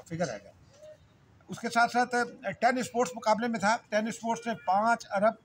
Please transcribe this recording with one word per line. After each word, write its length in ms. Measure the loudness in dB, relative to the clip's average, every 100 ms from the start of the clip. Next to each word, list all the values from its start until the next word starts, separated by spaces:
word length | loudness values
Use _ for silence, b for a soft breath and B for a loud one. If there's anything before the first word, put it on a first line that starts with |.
| -10
figure 200 | -4 -4
हेड 120 | -6
हैं। 120 | -14 -20 -20 -20 -20 -20 _ _ _ _ -16
उसके 200 | -10 -2
साथ 180 | 2 2
साथ, 200 | 2 0
अ, 420 | 0 -2 -6 -10
टेन 340 | 0 2 2
स्पोर्ट्स 300 | -2 -2 -2 0
मुकाबले 320 | 0 2 0
में 140 | 0
था। 140 | 0 0
टेन 360 | 0 -2 -2
स्पोर्ट्स 360 | -4 -4 -4 -4
ने 60 |
पाँच 520 | -4 0 2 2 0 -2
अरब 320 | 2 2 0